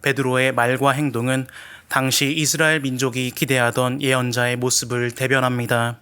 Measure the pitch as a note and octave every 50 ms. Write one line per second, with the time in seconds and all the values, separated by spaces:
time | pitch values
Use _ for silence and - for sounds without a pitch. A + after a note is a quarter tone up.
0 | - D3 C#3 C3 C3+ B2+ B2+ B2+ B2+ C3 B2+ A#2+ A#2+ A#2+ B2+ B2+ C3+ C#3 C3 C3+
1 | D3+ C#3+ A#2 A#2 A#2 B2+ C3 C3 C3 - - - - - - - - _ - C#3+
2 | C3 C3 B2 - C#3+ C3+ D3+ D#3+ D3+ C3+ - D#3 E3 D#3 D#3 D#3 C#3 C#3 B2+ B2+
3 | C3 C3 A2+ B2+ B2+ B2+ A#2+ - - B2+ C3+ C3 A#2+ A#2 A#2 - B2+ B2+ B2 C3+
4 | C#3+ C3+ C3 B2+ B2 B2 A#2+ B2 A#2+ B2 B2 B2 B2 B2+ B2 - - A#2+ B2 A#2+
5 | B2 A#2+ A#2 - C3 B2+ C3 C3+ B2+ B2+ B2 B2 A#2+ A#2 B2 A#2 A#2 A#2 A#2+ -